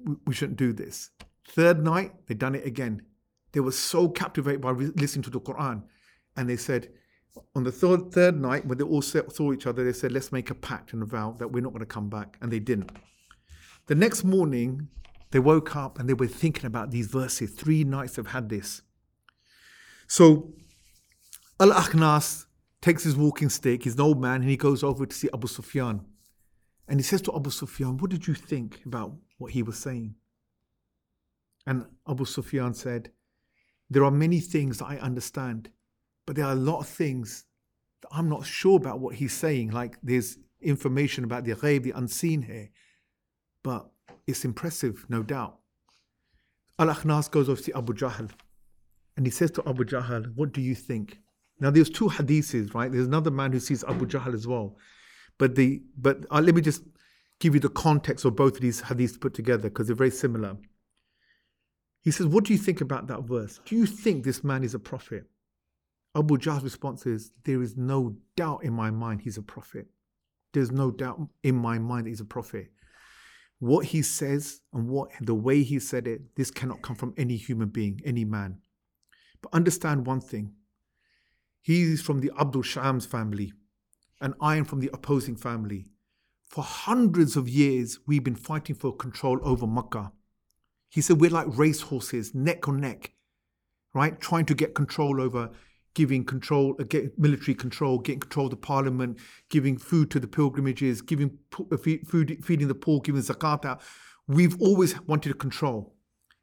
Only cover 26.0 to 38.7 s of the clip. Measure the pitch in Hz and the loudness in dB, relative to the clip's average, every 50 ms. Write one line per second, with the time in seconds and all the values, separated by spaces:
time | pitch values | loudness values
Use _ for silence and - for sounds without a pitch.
26 | 98 - - _ _ _ _ _ _ _ _ _ _ _ _ _ _ - 143 139 | -6 -12 -20 _ _ _ _ _ _ _ _ _ _ _ _ _ _ -2 0 0
27 | 127 - 196 185 190 - - 156 139 139 - - 139 - - - 135 127 127 131 | 2 2 0 0 0 -2 -4 -4 -4 -6 -6 -8 -8 -10 -8 -6 -4 -4 -4 -4
28 | 190 185 185 156 - 170 147 - - - 156 127 117 104 - - - 123 120 117 | -4 -4 -4 -4 -4 -4 -4 -4 -4 -6 -6 -6 -6 -8 -12 -16 -12 -10 -8 -8
29 | 101 - - - _ _ _ - 127 113 - 127 113 113 110 - - 139 127 120 | -8 -10 -12 -16 _ _ _ -16 -12 -6 -4 -4 -4 -4 -6 -8 -8 -8 -8 -8
30 | 113 107 107 - _ _ _ _ _ _ _ _ _ _ _ _ _ _ _ _ | -8 -10 -12 -16 _ _ _ _ _ _ _ _ _ _ _ _ _ _ _ _
31 | _ _ _ _ _ _ _ _ _ _ _ _ _ 135 131 127 117 - - _ | _ _ _ _ _ _ _ _ _ _ _ _ _ -4 -2 -2 -4 -8 -14 _
32 | _ 156 135 131 135 - - 139 - - - 131 123 123 113 - - 127 120 117 | _ -6 -4 -4 -4 -4 -6 -6 -6 -4 -2 -2 -2 -2 -4 -4 -6 -6 -6 -6
33 | 117 - _ _ _ _ _ _ _ _ _ _ _ _ _ _ _ - 131 139 | -8 -10 _ _ _ _ _ _ _ _ _ _ _ _ _ _ _ 0 4 6
34 | 139 139 139 143 156 165 175 160 - - - 156 143 135 117 - - - 143 135 | 6 6 6 4 4 4 4 2 0 0 0 0 0 0 -2 -6 -8 -10 -8 -6
35 | - 131 123 123 - - - 143 131 123 113 113 110 - _ _ _ _ _ _ | -6 -6 -6 -6 -8 -8 -8 -8 -8 -6 -8 -8 -10 -14 _ _ _ _ _ _
36 | _ _ _ _ _ - 139 151 147 139 135 131 127 147 165 143 147 - - - | _ _ _ _ _ -6 -4 -2 0 0 0 0 2 0 0 -2 -6 -8 -4 -4
37 | 170 143 127 127 113 107 - - - _ _ _ _ _ _ _ _ _ _ _ | -2 -2 -2 -4 -6 -8 -12 -14 -18 _ _ _ _ _ _ _ _ _ _ _
38 | - - 147 160 170 156 151 - 147 - - - - 185 | -20 -10 -6 -2 -2 -2 -2 -2 -6 -8 -6 2 6 6